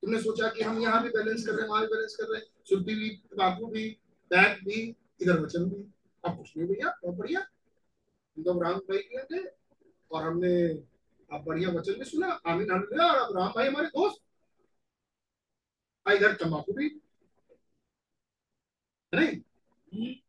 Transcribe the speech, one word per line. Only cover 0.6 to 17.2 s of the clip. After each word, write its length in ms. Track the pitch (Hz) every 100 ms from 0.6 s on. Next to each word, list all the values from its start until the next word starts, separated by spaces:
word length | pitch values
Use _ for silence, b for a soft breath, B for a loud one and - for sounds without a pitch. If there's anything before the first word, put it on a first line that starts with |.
हम 160 | 220 220
यहाँ 240 | 226 226
भी 60 | 233
बैलेंस 380 | 226 214 226 214
कर 60 |
रहे 100 | 214
हैं, 60 | 214
वहाँ 140 | 214
भी 60 | 220
बैलेंस 280 | 220 220 -
कर 100 | 220
रहे 140 | -
हैं, 60 | - _
सुरती 300 | - 196 180
भी, 140 | 214 220
तंबाकू 560 | 208 _ 196 185 185 226
भी, 220 | 220 220 214 _ _ _
पैक 280 | 180 202 196
भी, 320 | 190 214 226 226 _ _
इधर 200 | 180 165
वचन 240 | 151 170
भी। 180 | 180 202 202 _ _ _
अब 120 | 175 170
कुछ 180 | - 311
नहीं 120 | 185
भैया, 240 | 403 370 -
बहुत 120 | 175
बढ़िया, 260 | 180 - 349
हम 1000 | 392 _ _ _ _ _ _ _ _ -
तो 100 | 233
अब्राहम 260 | 349 339 -
भाई 180 | - 392
के 240 | - 494
थे 160 | 539 349 392 - _ _ _ _ _
और 120 | 160
हमने 300 | 160 170 180 175 170 156 139 _ _ _ _
अब 140 | 151
बढ़िया 260 | 147 160 180
वचन 220 | 170 175
भी 120 | 220
सुना, 240 | 269 302 370 - 330
आमीन, 240 | 339 427
हालेलुया। 360 | 185 - 269 339
और 120 | 269
अब्राहम 340 | 240 180 185
भाई 140 | 220 269
हमारे 180 | 277 311
दोस्त, 320 | 285 403 - _ _ _ _ _ _ _ _ _ _ _ _ _ _ _ _ _ _ -
आ, 60 |
इधर 200 | 403 403
तंबाकू 380 | - 170 156 -
भी, 160 | 202 302 - _ _